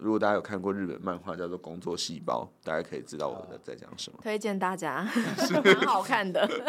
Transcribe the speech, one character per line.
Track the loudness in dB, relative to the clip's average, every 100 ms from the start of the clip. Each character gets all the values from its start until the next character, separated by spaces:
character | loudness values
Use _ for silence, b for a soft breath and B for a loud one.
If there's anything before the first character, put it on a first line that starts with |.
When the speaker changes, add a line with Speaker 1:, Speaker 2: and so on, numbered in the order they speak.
Speaker 1:
如 | 0
果 | 4
大 | 4
家 |
有 | 2
看 | 0 -4
过 | -2
日 | -2 -2
本 | -4
漫 | -4 -6
画 | -6 -6
叫 | -6
做 | -6
《工 | -10 -8
作 | -4
细 | -4 -4 -6
胞》， | -4 -4 -4 -10 -4
大 |
家 | -4
可 | -4 -8
以 |
知 | -10 -6
道 | -4
我 | -4 -10
在， |
Speaker 2:
哦。 | -14
Speaker 1:
在 | -14 -14
讲 | -14 -12
什 | -14
么。 | -10
Speaker 2:
推 | -6 -4
荐 | -2 0
大 | -2
家， | -2 -2 -2 0 0
Speaker 1:
<laughs> | 0 0
是。 | 2 6
Speaker 2:
蛮 | 8 8
好 | 6 2
看 | 2 2 2
的。 | 2 2 2